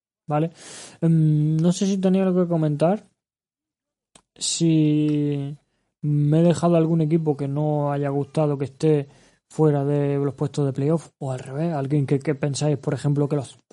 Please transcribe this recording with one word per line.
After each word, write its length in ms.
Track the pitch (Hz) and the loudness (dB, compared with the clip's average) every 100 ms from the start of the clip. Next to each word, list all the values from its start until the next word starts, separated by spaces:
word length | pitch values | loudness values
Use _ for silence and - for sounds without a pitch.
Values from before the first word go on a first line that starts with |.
| _ _ - | _ _ -4
¿Vale? 240 | 147 165 - - - - - | -2 -2 -6 -20 -20 -20 -4
Em, 560 | 165 160 156 151 151 156 | 2 4 4 2 2 2
no 160 | 175 | 0
sé 140 | 175 196 | 2 0
si 120 | 196 | 0
tenía 260 | 185 190 | 2 2
algo 180 | 190 180 | 2 0
que 60 | 170 | 0
comentar. 560 | 170 156 147 160 208 - _ _ _ _ _ _ _ _ _ _ _ _ _ | 0 0 0 0 0 -6 _ _ _ _ _ _ _ _ _ _ _ _ _
Si 1200 | - - 165 160 151 151 151 147 147 143 139 147 _ _ _ _ | -8 0 2 4 2 2 0 0 -2 -2 -6 -12 _ _ _ _
me 380 | 147 147 147 156 | -2 0 2 4
he 20 | |
dejado 340 | 170 160 175 170 | 4 2 2 2
algún 260 | 160 165 | 2 2
equipo 340 | 156 170 156 139 | 2 0 0 -2
que 100 | 139 | -4
no 460 | 143 151 151 143 | -2 -2 -2 -2
haya 160 | 143 143 | -2 -2
gustado 500 | 143 139 - 151 139 | -4 -2 0 0 -2
que 60 | |
esté 440 | 135 - 156 151 139 - _ _ _ | -6 -2 2 2 -2 -14 _ _ _
fuera 360 | - 156 143 | 0 2 2
de 320 | 139 147 143 143 | 0 0 0 -2
los 160 | 139 | -4
puestos 320 | 135 143 - 139 | -4 -4 -2 -2
de 60 | |
playoff, 380 | 131 139 165 - _ | -2 -2 -2 -4 _
o 120 | 139 | -8
al 80 | 127 | -8
revés, 340 | 131 135 170 | -10 -6 -4
alguien 340 | 151 135 151 135 | -4 -2 0 0
que, 120 | 143 | 0
que 160 | 156 | -2
pensáis, 420 | 139 147 131 151 143 | -2 -4 -2 -2 -2
por 180 | - | -2
ejemplo, 340 | 131 143 143 143 | -2 0 0 0
que 80 | 147 | -2
los 220 | 131 - _ | -6 -14 _